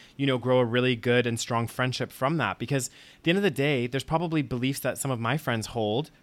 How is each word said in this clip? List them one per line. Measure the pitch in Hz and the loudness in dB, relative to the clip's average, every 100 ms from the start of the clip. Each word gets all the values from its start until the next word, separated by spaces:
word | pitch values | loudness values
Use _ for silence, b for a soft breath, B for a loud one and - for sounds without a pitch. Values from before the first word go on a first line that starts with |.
| b - | b -2
you | 139 | 0
know, | 127 | 0
grow | 127 127 | 4 4
a | |
really | 120 123 127 120 | 4 2 2 0
good | 123 123 120 | 2 2 2
and | 113 | -2
strong | - 117 117 | -2 -2 -2
friendship | - 127 123 120 | -2 -2 -2 -6
from | - 131 165 | -2 -2 0
that. | 110 92 | -2 -2
Because | 120 139 123 | -2 -2 -2
at | - - - | -10 -20 -4
the | 160 | 0
end | 185 | 2
of | |
the | 202 | 2
day, | 127 139 139 120 | 2 0 2 0
there's | 131 | -4
probably | - 160 170 156 | -2 -2 0 -2
beliefs | 131 127 127 135 | -2 -2 -2 -2
that | 131 120 | -4 -4
some | 139 | -4
of | 120 | -2
my | 113 147 | -2 -2
friends | - 113 104 | -2 -4 -4
hold, | 117 107 113 151 b | -2 0 -2 -4 b